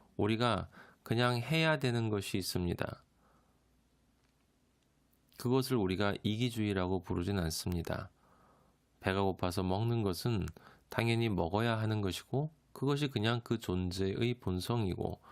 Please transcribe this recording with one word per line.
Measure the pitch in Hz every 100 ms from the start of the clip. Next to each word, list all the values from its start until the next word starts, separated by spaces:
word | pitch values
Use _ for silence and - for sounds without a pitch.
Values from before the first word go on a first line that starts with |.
| - -
우리가 | 104 110 120 95 87 - - -
그냥 | - 113 123 123
해야 | 120 160 160 151
되는 | 135 120 110
것이 | 104 - 98
있습니다. | 90 92 87 - - - _ _ _ _ _ _ _ _ _ _ _ _ _ _ _ _ _ _ _ _ _ _ _ -
그것을 | 120 131 127 123
우리가 | 95 92 101 -
이기주의라고 | - 107 123 113 107 95 90 92
부르진 | - 90 87 101
않습니다. | 82 - 92 87 82 - - _ _ - - _ _ _ _ _
배가 | 98 95
고파서 | 98 87 90 95
먹는 | 92 95 117 117
것은 | 101 87 123 110 80 - - - -
당연히 | - 113 113 117
먹어야 | 90 85 104 117 110
하는 | 110 110
것이고, | 98 87 - 127 156 - _
그것이 | - 135 143 147
그냥 | 113 110 120
그 | - 113
존재의 | - 90 92 92 95 - 120 120
본성이고, | - 92 90 117 101 - - - -